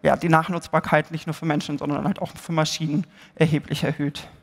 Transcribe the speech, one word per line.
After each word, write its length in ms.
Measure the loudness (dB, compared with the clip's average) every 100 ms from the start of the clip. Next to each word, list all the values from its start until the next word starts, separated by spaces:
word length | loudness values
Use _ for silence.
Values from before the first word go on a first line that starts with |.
ja, 140 | 4 2
die 120 | 4
Nachnutzbarkeit 800 | 4 4 -6 0 -2 2 0 2
nicht 160 | -8 -8
nur 80 |
für 120 | -6 -2
Menschen, 320 | -2 -2 -6
sondern 260 | -2 -2
halt 160 | -2 -2
auch 100 | -6 -10
für 160 | -4
Maschinen 540 | 0 0 -2 -2 -2 -4 -12 -20
erheblich 500 | 0 2 2 0 -2
erhöht. 440 | -2 0 -2 -4 -16 -20